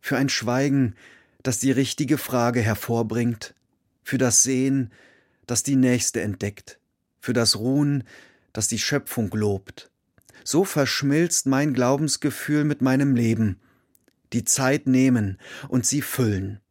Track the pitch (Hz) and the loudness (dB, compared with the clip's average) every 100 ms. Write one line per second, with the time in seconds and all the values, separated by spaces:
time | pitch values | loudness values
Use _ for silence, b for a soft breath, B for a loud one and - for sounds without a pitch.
0 | - 127 139 - 113 123 143 139 123 b | -4 -2 0 -2 -2 0 0 2 0 b
1 | b b b b 131 117 135 127 131 - | b b b b -6 -2 0 0 0 -2
2 | 139 151 - 127 120 123 110 104 - 117 | -2 -2 0 0 2 2 0 -2 -2 -2
3 | 113 113 120 117 - _ _ _ _ _ | -2 -2 -2 -4 -12 _ _ _ _ _
4 | - 135 127 - - 131 135 139 120 b | -6 0 2 2 2 2 0 0 -2 b
5 | b b b b - 120 - 135 127 123 | b b b b -6 -4 0 2 4 2
6 | - 117 104 95 101 104 - - _ _ | 0 -2 -4 -4 -6 -8 -20 -20 _ _
7 | _ _ - 120 117 - 117 139 147 143 | _ _ -4 0 2 0 0 0 2 0
8 | B B B B B - 104 107 - 143 | B B B B B -6 -4 -2 -2 -2
9 | - - 104 110 104 98 - - - _ | -4 -4 -2 0 0 -2 -6 -20 -20 _
10 | _ _ b b - 151 190 156 131 - | _ _ b b -2 0 0 0 0 0
11 | 139 147 170 - 135 135 151 127 123 139 | 0 2 2 0 0 2 2 2 2 2
12 | 151 - 147 - - 151 147 143 131 131 | 0 -2 -4 -4 -2 0 0 2 2 2
13 | 139 123 117 110 107 95 b b b b | 2 2 2 2 0 -2 b b b b
14 | _ _ _ 123 - - 131 143 131 127 | _ _ _ -4 -2 0 2 0 2 4
15 | 131 123 101 95 B B B - 117 143 | 4 2 0 -6 B B B -2 0 -4
16 | - - 117 98 98 101 _ | -4 -2 0 0 -4 -10 _